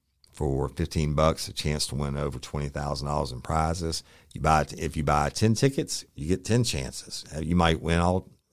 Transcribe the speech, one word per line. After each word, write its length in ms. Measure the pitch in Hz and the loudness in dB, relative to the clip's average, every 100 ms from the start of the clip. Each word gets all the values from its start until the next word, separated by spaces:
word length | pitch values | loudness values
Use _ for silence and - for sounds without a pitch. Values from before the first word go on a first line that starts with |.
| _ _ _ | _ _ _
for 360 | - 76 67 67 | -4 -2 0 -2
fifteen 440 | 65 80 82 76 | -2 -2 0 0
bucks, 340 | 71 78 80 - | 4 4 2 -6
a 60 | |
chance 340 | - - 76 - | -4 -2 -2 -2
to 80 | 71 | -2
win 220 | 71 69 | -4 -2
over 200 | 71 65 | -4 -6
twenty 320 | - 73 71 | -8 -6 -4
thousand 380 | 71 73 73 71 | -4 -4 -4 -2
dollars 240 | 73 71 | -2 -2
in 100 | 62 | -6
prizes. 600 | - 80 80 87 82 - - - _ | -2 0 0 -2 -4 -6 -10 -20 _
You 80 | - | -2
buy 200 | 78 78 | 4 4
it, 120 | 71 | 2
if 220 | - 80 78 | -4 -4 -2
you 80 | |
buy 260 | 71 73 73 | 2 2 2
ten 260 | - 110 113 | 2 2 4
tickets, 500 | 135 139 - - - | 2 0 -4 -8 -10
you 140 | - 110 | -10 -2
get 180 | 92 - | -2 2
ten 180 | 120 | 2
chances. 640 | 120 73 65 - - - - 80 | 2 -2 -6 -10 -12 -14 -10 -6
Uh, 40 | |
you 160 | 78 87 | 2 4
might 260 | 82 80 | 6 4
win 180 | 80 85 | 2 2
all, 300 | 87 92 - - _ | 4 0 -4 -18 _